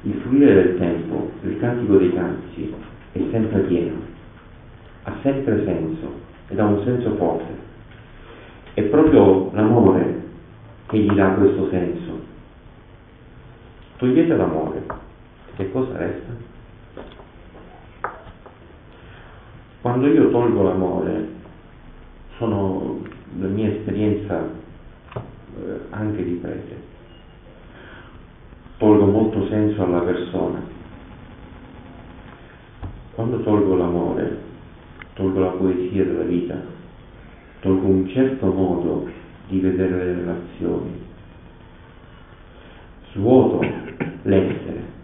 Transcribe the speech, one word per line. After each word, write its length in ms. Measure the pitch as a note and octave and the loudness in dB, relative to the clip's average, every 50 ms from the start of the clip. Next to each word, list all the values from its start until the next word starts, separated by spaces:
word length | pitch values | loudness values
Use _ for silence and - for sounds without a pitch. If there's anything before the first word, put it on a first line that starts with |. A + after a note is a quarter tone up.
Il 120 | - G#2 G2 - | -4 -4 -6 -4
fluire 320 | - B2 C3 C#3+ C#3+ B2 G2 | -2 2 6 8 8 8 8
del 240 | F#2 F2 - - F2+ | 8 6 4 2 2
tempo, 520 | F2+ E2+ E2 E2 - - - - - - - - | 0 0 0 -2 -4 -4 -4 -4 -6 -6 -10 -8
il 160 | - - - - | -6 -6 -4 -2
Cantico 400 | A#2+ A#2+ A#2+ A#2+ - G2+ G2 F#2+ | -2 -2 -2 -2 2 4 6 6
dei 140 | F2+ E2+ F2 | 6 4 2
Cantici, 580 | F2+ F2 F2 F2 - - - - - - - - - - - - - - - | 0 -2 -4 -6 -8 -10 -14 -10 -8 -8 -8 -8 -12 -14 -18 -18 -20 -20 -10
è 80 | - F#2+ - - | -4 -4 -4 -2
sempre 300 | - A2+ G#2+ G#2 G2 F#2+ | 0 0 0 2 2 0
pieno, 360 | - F#2 F2 E2+ E2 - - - - - - - - - - - - - - - - - - - - - - - | 2 2 2 0 0 -2 -4 -8 -10 -12 -16 -18 -20 -20 -20 -20 -20 -20 -20 -20 -20 -20 -20 -20 -20 -20 -20 -14
ha 100 | - A2 - - | -12 -10 -10 -2
sempre 440 | - C#3 C3+ C3+ - A#2+ G#2 - - | -2 0 0 0 0 0 0 0 0
senso 460 | F2+ E2+ E2 D#2+ D#2+ D#2+ D#2+ - - - - - - - - - - | 0 -2 -2 -2 -4 -6 -6 -8 -12 -12 -14 -16 -20 -20 -20 -12 -6
ed 100 | - G#2 | -2 0
ha 60 | G#2+ | 2
un 180 | G#2 G#2 G2+ - | 2 2 2 2
senso 300 | B2+ B2 A#2+ A#2 G#2+ - | 0 0 0 0 -2 0
forte. 360 | F2+ F2+ D#2+ D#2+ - - - - - - - - - - - - - - - - - - - - - - - - - - - | 0 0 0 0 -2 -6 -8 -12 -12 -14 -18 -20 -20 -20 -20 -20 -20 -20 -20 -20 -20 -20 -20 -20 -20 -20 -20 -20 -20 -20 -8
È 100 | - - - | -4 -2 -2
proprio 680 | - - D3+ D#3 D3 C#3 A2 G2+ F#2+ F#2+ F#2+ - - | 2 4 4 6 6 8 8 8 8 6 4 2 -2
l'amore 720 | - G#2+ G#2+ A2+ A#2+ A#2 G2+ F#2+ - - - - - - - - - - - - - - - - - - - | 0 2 4 4 6 6 6 6 6 4 0 0 -2 -6 -8 -12 -16 -18 -20 -20 -20 -20 -20 -20 -20 -20 -10
che 120 | - A2 G#2+ | -2 0 2
gli 120 | G#2 G2+ | 2 4
dà 200 | G2 G2 F#2+ F#2+ | 4 4 4 4
questo 360 | F#2+ G2+ - - - F#2+ F#2+ F#2 | 4 4 4 4 4 2 -2 -2
senso. 540 | F#2 F2+ F2 E2+ - - - E2 D#2 - - - - - - - - - - - - - - - - - - - - - - - - - - - - - - - - - - - - - | 0 -2 -2 -2 -4 -8 -8 -10 -12 -12 -14 -16 -20 -20 -20 -20 -20 -20 -20 -20 -20 -20 -20 -20 -20 -20 -20 -20 -20 -20 -20 -20 -20 -20 -20 -20 -20 -20 -20 -20 -20 -20 -20 -20 -8 -2
Togliete 360 | B2+ B2 C3+ D#3+ E3 - - | 0 4 4 4 4 4 2
l'amore, 500 | G2+ F#2 E2 D#2 D#2 D2+ D2 D2 - - - - - - - - - - - - - - - - | 2 2 0 0 -2 -4 -4 -6 -8 -8 -10 -14 -14 -16 -20 -20 -20 -20 -20 -20 -20 -20 -16 -8
che 140 | - F#2+ - | -6 -6 -4
cosa 280 | - C3 B2+ - - D#2+ | -2 -4 -4 -4 -4 -6
resta? 540 | E2+ F2 - - - - - - - - - - - - - - - - - - - - - - - - - - - - - - - - - - - - - - - - - - - - - - - - - - - - - - - - - - - - - - - - - - - - - - - - - - | -6 -6 -6 -8 -10 -12 -14 -14 -16 -18 -20 -20 -20 -20 -20 -20 -20 -20 -18 -18 -18 -18 -20 -20 -20 -20 -20 -20 -20 -20 -20 -20 -20 -20 -20 -20 -20 -20 -14 -12 -12 -12 -12 -14 -18 -20 -20 -20 -20 -20 -20 -20 -20 -20 -20 -20 -20 -20 -20 -20 -20 -20 -20 -20 -20 -20 -20 -20 -20 -20 -20 -20 -20 -20 -20 -6
Quando 260 | - B2 B2+ C3 C3+ | -4 -2 0 2 4
io 240 | C#3+ D#3+ D#3 - - | 4 6 6 6 6
tolgo 320 | - A#2 A#2+ A#2 G#2+ G2 | 4 4 4 4 4 4
l'amore, 680 | F#2+ F#2 - F#2+ F#2 F2 F2 F2+ F2 F2+ - - - - - - - - - - - - - - - - - - - - - - - - - - | 2 2 2 2 0 0 0 -2 -2 -2 -4 -4 -6 -8 -12 -16 -18 -20 -20 -20 -20 -20 -20 -20 -20 -20 -20 -20 -20 -20 -20 -20 -20 -20 -8 -4
sono 640 | A#2 A2 G#2 G2+ G2 F#2+ F#2 - - B1+ - - - - - - - - - - | -2 -2 0 0 0 0 -2 -2 -4 -6 -6 -8 -10 -12 -16 -18 -18 -12 -6 -4
la 100 | G2 F#2+ | -2 -2
mia 200 | G2+ G#2+ A2 G#2+ | 0 0 0 0
esperienza, 760 | G2+ - - G#2+ F#2 G2+ G#2+ G#2 F#2+ - - - F2+ - - - - - - - - - - - - - - - | -2 -2 -4 -4 -2 0 2 0 0 0 -2 -4 -4 -4 -4 -6 -10 -14 -16 -18 -20 -20 -20 -20 -20 -20 -20 -14
eh, 680 | - - - - - - - - - G#2 F#2+ F#2+ - - - - | -12 -12 -12 -12 -18 -20 -20 -16 -14 -12 -10 -8 -8 -10 -10 -10
anche 340 | - G#2 G#2+ G#2+ - F#2+ F2 | -8 -6 -4 -4 -4 -4 -4
di 80 | E2+ F2 F2 | -4 -4 -6
prete, 360 | - D#2+ - - - - - - - - - - - - - - - - - - - - - - - - - - - - - - - - - - - - - - - - - - - - - - | -6 -8 -8 -10 -12 -14 -16 -16 -18 -20 -20 -20 -20 -20 -20 -20 -20 -20 -20 -20 -20 -20 -20 -20 -20 -20 -20 -20 -20 -20 -20 -20 -20 -20 -20 -20 -20 -20 -20 -20 -20 -20 -20 -20 -20 -20 -6 2
tolgo 260 | A2 G#2 G#2 G#2+ G#2 | 4 6 6 8 6
molto 420 | G2+ G2+ A2+ A2 G#2+ - G#2 G2 - | 4 4 2 2 0 0 -2 -2 -2
senso 360 | A2 G#2+ G#2+ G#2+ - G2+ F#2 | 0 0 0 0 0 0 0
alla 160 | F2 F2 F2 | 0 2 0
persona. 580 | F2 F2+ F2 - - - - F2+ E2+ - - - - - - - - - - - - - - - - - - - - - - - - - - - - - - - - - - - - - - - - - - - - - - - - - - - - - - | 0 0 -2 -2 -4 -6 -4 -4 -2 -2 -4 -6 -8 -12 -16 -18 -18 -20 -20 -20 -20 -20 -20 -20 -20 -20 -20 -20 -20 -20 -20 -20 -20 -20 -20 -20 -20 -20 -20 -20 -20 -20 -20 -20 -20 -20 -20 -20 -20 -20 -20 -20 -20 -20 -16 -14 -12 -12 -12 -14 -18 -14 -8
Quando 280 | F#2+ A2+ B2+ B2 - | -6 -4 -2 -2 -2
tolgo 340 | - G#2+ G#2 G2+ G2 F#2 F#2 | 0 2 4 4 4 4 2
l'amore, 640 | F2+ F2 F2 F2 F2 E2+ E2+ - - - - - - - - - - - - - - - - - - - - | 2 2 2 0 0 0 0 -2 -2 -4 -4 -6 -8 -10 -16 -18 -18 -20 -20 -20 -20 -20 -20 -20 -20 -20 -16
tolgo 280 | - - F#2+ F#2+ F#2 F#2+ | -6 -2 -2 0 2 2
la 100 | F#2 F2+ | 2 0
poesia 520 | - - F#2+ F#2+ F2+ F2 - - G2+ F#2+ | 0 0 0 0 2 0 -2 -2 0 0
della 220 | F2+ F2 E2+ E2+ E2+ | 0 0 0 -2 -2
vita, 340 | E2+ F2 E2+ - - - - - - - - - - - - - - - - - - - - - - - - | 0 0 0 -2 -2 -6 -8 -10 -12 -16 -18 -20 -20 -20 -20 -20 -20 -20 -20 -20 -20 -20 -20 -20 -20 -20 -4
tolgo 260 | - F#2+ F#2+ F#2+ G2 | 0 2 2 2 4
un 220 | G2 F#2+ F#2+ F#2 - | 4 4 4 2 0
certo 380 | - B2+ C3 C3 - - G#2 | 2 2 2 2 2 0 0
modo 600 | F#2 F#2 F#2+ F#2 F2+ F2 E2 E2+ E2+ - - - - - - - - - - - - | 0 2 2 2 0 0 0 0 -2 -2 -2 -4 -8 -12 -14 -18 -20 -20 -20 -10 -4
di 120 | F#2+ F#2 | -2 0
vedere 360 | F#2 F#2 F2+ F#2 F#2+ F#2 F2+ | 2 2 2 2 0 0 0
le 180 | F2+ F2+ F2+ F2+ | 0 -2 -2 -2
relazioni, 840 | F2 F2 F2 F2 F2 F2 - - - F2+ F2 E2+ - - - - - - - - - - - - - - - - - - - - - - - - - - - - - - - - - - - - - - - - - - - - - - - | -2 -4 -4 -6 -6 -8 -12 -10 -6 -4 -2 -2 -2 -4 -8 -10 -12 -14 -16 -18 -20 -20 -20 -20 -20 -20 -20 -20 -20 -20 -20 -20 -20 -20 -20 -20 -20 -20 -20 -20 -20 -20 -20 -20 -20 -20 -20 -20 -20 -20 -20 -20 -20 -20 -20 -20 -20 -20 -10
svuoto 480 | - G2+ G2 A#2+ C3 C3 A2+ - - - - - - - - - - - - - - - | -6 0 4 8 8 8 8 6 4 2 0 -2 -2 -6 -10 -12 -8 -8 -8 -8 -8 -6
l'essere. 720 | - G2+ F#2+ F#2+ F#2+ - - - - F2+ - F2+ F2 - - - | 0 4 4 4 4 2 -2 -6 -6 -8 -8 -8 -10 -12 -16 -20